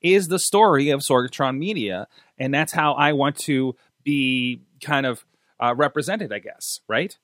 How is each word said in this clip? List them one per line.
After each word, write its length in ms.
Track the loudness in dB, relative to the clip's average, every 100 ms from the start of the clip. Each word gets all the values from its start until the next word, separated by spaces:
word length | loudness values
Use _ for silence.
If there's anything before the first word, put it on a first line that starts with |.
is 280 | 6 4 4
the 100 | -2
story 520 | 0 4 6 6 2
of 100 | 0
Sorgatron 580 | 2 2 2 -2 -2 -2
Media, 480 | -4 -4 -4 -6 -8 _ _ _
and 160 | -2
that's 180 | 0 0
how 200 | 0 0
I 200 | 2 0
want 220 | 2 0 -2
to 340 | -2 0 -2 -6 _ _
be 560 | -4 -2 0 0 -2 -6 _ _
kind 260 | -4 -2 -2
of, 200 | -6 _ _ _ _
uh, 160 | -2 2
represented, 560 | 0 0 -4 -4 -6
I 60 | -8
guess, 420 | -12 -14 -12 -12 _
right? 320 | -2 -2 -8